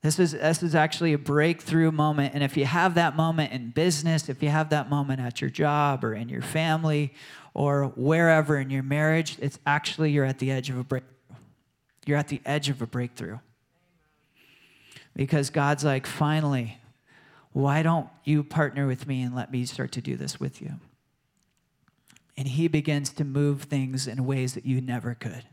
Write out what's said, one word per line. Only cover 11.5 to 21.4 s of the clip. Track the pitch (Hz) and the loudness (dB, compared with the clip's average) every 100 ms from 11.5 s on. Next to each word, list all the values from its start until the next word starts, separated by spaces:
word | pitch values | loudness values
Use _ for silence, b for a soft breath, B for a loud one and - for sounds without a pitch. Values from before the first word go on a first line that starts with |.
| _ _ _ _ _ | _ _ _ _ _
You're | - 147 | -2 -2
at | 143 | 0
the | 143 | -6
edge | - 147 143 | -2 -2 -2
of | 135 | -4
a | 117 | -4
breakthrough. | - 123 - 92 117 _ _ _ _ _ _ _ _ _ B B B B B B B B | -6 -6 -8 -12 -12 _ _ _ _ _ _ _ _ _ B B B B B B B B
Because | - 139 151 139 | -4 0 2 2
God's | - 143 147 | 0 2 2
like, | 147 131 | 2 0
"Finally, | - - 151 156 147 135 117 - _ _ _ b b b b | -4 -2 0 2 0 -2 -4 -10 _ _ _ b b b b
why | 131 135 147 | -2 2 2
don't | 160 165 - - | 2 0 -2 -10
you | - 151 | 0 0
partner | 147 160 147 139 139 | 0 0 0 0 -2
with | 127 147 | -2 -4
me | 131 | -4
and | 127 123 | -4 -6
let | 113 | -6
me | 127 123 | -4 -6
start | - 127 | -6 -8
to | - | -6
do | 131 123 | -6 -6
this | - - | -8 -6
with | 139 - | -8 -8
you?" | 156 147 - _ _ _ _ _ | -14 -14 -16 _ _ _ _ _